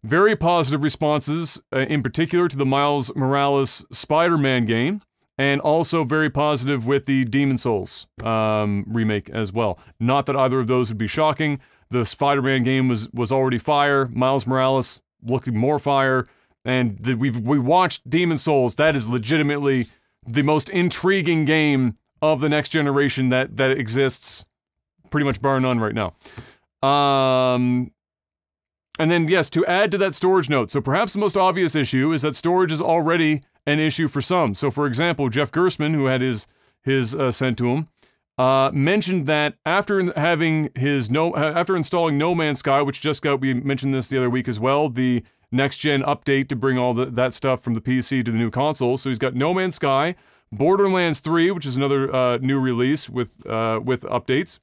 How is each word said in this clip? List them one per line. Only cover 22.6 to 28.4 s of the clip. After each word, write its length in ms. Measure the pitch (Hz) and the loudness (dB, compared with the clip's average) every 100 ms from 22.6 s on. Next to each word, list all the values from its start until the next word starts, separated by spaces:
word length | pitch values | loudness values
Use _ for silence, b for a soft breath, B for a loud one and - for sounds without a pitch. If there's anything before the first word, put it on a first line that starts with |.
| - | 0
generation 600 | 160 143 139 143 135 127 | -2 0 2 0 0 0
that, 280 | 127 131 107 | 0 -2 0
that 140 | 135 | 0
exists, 760 | 135 113 123 135 - - - - _ _ _ _ _ _ | 0 -2 0 0 -2 -8 -10 -14 _ _ _ _ _ _
pretty 160 | 147 143 | -2 -2
much 160 | 113 | 0
bar 180 | 139 135 | 0 0
none 200 | 131 120 | 0 0
right 160 | 107 110 | -2 -2
now. 180 | 95 _ B B B B B _ 135 | -6 _ B B B B B _ 0
Um, 1040 | 143 143 139 131 131 127 123 123 123 123 _ _ _ _ _ | 2 2 2 2 2 2 2 0 0 -4 _ _ _ _ _